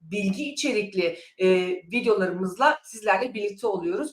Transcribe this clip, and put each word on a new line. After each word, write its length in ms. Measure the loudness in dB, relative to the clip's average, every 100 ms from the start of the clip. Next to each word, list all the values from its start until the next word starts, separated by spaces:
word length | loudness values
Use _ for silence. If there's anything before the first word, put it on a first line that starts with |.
bilgi 520 | -8 -2 -2 -2 -4
içerikli, 640 | -4 -2 -2 -2 -2 -2 -4 -12 0
e, 80 | 4 4 2
videolarımızla 1080 | -4 -2 0 2 2 2 -2 -4 2 2 2
sizlerle 500 | -4 -4 0 2 0
birlikte 320 | -4 -6 -4 -2
oluyoruz. 460 | -2 -2 -4 -6